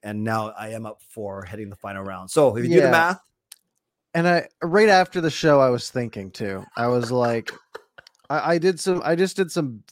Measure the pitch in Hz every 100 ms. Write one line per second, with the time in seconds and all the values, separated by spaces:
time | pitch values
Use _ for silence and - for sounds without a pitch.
0 | 104 104 110 113 107 95 110 113 110 -
1 | _ 113 101 98 92 104 101 98 101 98
2 | 98 92 95 156 135 110 170 170 135 165
3 | 170 190 _ _ _ - _ _ _ _
4 | _ 165 175 170 - - 165 196 214 190
5 | 180 180 160 - 160 143 131 120 - 127
6 | 117 107 95 - 101 95 98 - 120 123
7 | 117 127 120 117 - - _ - _ -
8 | _ _ - 147 151 170 180 170 190 175
9 | 147 170 185 - 175 175 139 110 -